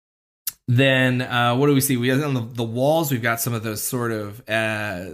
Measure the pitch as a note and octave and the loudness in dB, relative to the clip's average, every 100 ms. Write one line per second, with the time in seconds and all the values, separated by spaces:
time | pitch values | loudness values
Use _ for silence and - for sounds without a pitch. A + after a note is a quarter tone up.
0 | _ _ _ _ - - - A#2+ C3+ C3 | _ _ _ _ -12 -8 0 4 4 4
1 | C3 B2 B2+ A#2+ A#2+ B2 D3 C#3 C#3 B2+ | 4 2 0 0 2 4 4 4 2 0
2 | A#2+ C3 D3 C3 A2+ A2+ A2+ A#2+ C#3 D#3+ | 2 0 0 -2 -4 -6 -4 0 2 2
3 | D#3 B2+ A#2 A#2 B2+ A2+ A2 G2+ - B2+ | 0 -2 -2 -2 -2 -4 -4 -6 -4 -4
4 | A#2 A2 G#2 G#2 - A2 A2 G#2+ G#2 F2+ | -2 -4 -6 -10 -4 -2 -2 -4 -6 -8
5 | F#2 | -10